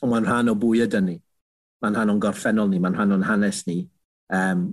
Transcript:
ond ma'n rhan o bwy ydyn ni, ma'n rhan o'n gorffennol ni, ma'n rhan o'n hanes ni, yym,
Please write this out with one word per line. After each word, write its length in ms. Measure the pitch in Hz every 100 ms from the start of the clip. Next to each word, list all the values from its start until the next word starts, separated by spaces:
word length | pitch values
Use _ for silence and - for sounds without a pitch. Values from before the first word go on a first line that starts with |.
ond 100 | 127
ma'n 140 | 117 101
rhan 240 | 120 120
o 40 | 104
bwy 280 | 117 113 113
ydyn 240 | 107 92
ni, 80 | 82 _ _ _ _ _ -
ma'n 140 | 107 110
rhan 160 | 107
o'n 80 | 104
gorffennol 460 | 104 98 120 110 101
ni, 80 | 90
ma'n 160 | 90 95
rhan 220 | 101 98
o'n 80 | 107
hanes 380 | 104 101 - 90
ni, 140 | 85 - _ _ _ -
yym, 320 | 92 92 90 90